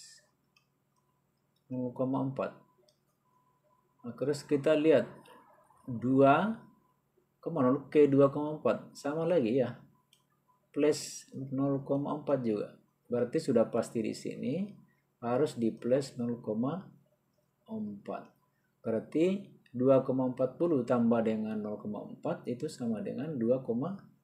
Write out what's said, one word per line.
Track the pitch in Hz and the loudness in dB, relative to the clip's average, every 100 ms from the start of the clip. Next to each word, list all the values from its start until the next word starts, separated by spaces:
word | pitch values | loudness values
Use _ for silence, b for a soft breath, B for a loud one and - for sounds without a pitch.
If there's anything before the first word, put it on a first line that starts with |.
| - - _ _ _ _ _ _ _ _ _ _ _ _ _ _ - | -20 -20 _ _ _ _ _ _ _ _ _ _ _ _ _ _ -10
nol | 127 123 123 | -6 -6 -4
koma | 131 135 | -2 -2
empat. | 135 135 95 - _ _ _ _ _ _ _ _ _ _ _ _ _ _ | -2 -4 -6 -8 _ _ _ _ _ _ _ _ _ _ _ _ _ _
Nah, | 120 - | -12 -6
terus | 131 139 - | -4 -4 0
kita | 143 151 156 | 0 2 4
lihat | 156 131 - - B B B B B _ - | 6 6 4 -8 B B B B B _ -10
dua | 113 123 135 135 151 214 226 - _ _ _ _ _ _ _ | -4 2 6 6 6 2 -4 -12 _ _ _ _ _ _ _
koma | 156 165 127 | -6 0 2
nol | 135 - | 2 2
ke | 156 143 | 6 6
dua | 139 139 | 8 6
koma | 147 151 151 | 4 -4 -2
empat, | 117 104 - - | 0 0 -4 -10
sama | 143 160 165 | -6 -2 2
lagi | 175 110 131 | 2 2 2
ya, | 117 - - _ _ _ _ _ _ _ _ | 0 -4 -18 _ _ _ _ _ _ _ _
plus | 147 147 143 - - - 131 135 | 0 2 2 -4 -14 -14 -12 -6
nol | 131 139 139 - | -2 0 -2 -2
koma | 139 143 147 | -4 -2 -6
empat | 143 135 | -2 -2
juga. | 117 104 - - _ _ - | 0 -2 -4 -12 _ _ -6
Berarti | 120 117 160 | -4 -2 -2
sudah | 151 113 110 | 2 2 4
pasti | 117 - 117 | 0 -2 -2
di | 107 107 | -4 -6
sini | - - 113 165 202 - b b b - | -8 -6 -4 -4 -4 -10 b b b -10
harus | 120 127 151 | -2 0 0
di | 120 110 | 0 -2
plus | - 117 135 139 127 | -2 0 0 0 -6
nol | 120 117 | -6 -4
koma | 110 107 131 180 - - _ _ _ _ _ _ - | -4 -2 -2 -4 -10 -20 _ _ _ _ _ _ -12
empat. | 220 104 202 - - - _ _ _ _ _ | -10 -10 -10 -10 -12 -12 _ _ _ _ _
Berarti | 107 110 - 147 180 202 - - _ | -4 -4 -2 0 0 0 -8 -20 _
dua | 123 131 135 | 0 4 4
koma | 131 131 127 | 4 -2 -2
empat | 123 131 - | -2 -4 0
puluh | 175 139 | 0 2
tambah | 117 120 117 117 | 2 2 4 2
dengan | 110 107 107 107 | 2 -2 -4 -6
nol | 104 104 | -6 -8
koma | 104 104 | -8 -10
empat | - - 147 175 - | -12 -8 -6 -6 -6
itu | 120 156 | -6 -8
sama | - 117 104 101 | -6 -6 -4 -6
dengan | 117 156 135 | -8 -6 -2
dua | 113 135 | 0 0
koma | 135 117 165 196 - _ | 0 -4 -4 -8 -14 _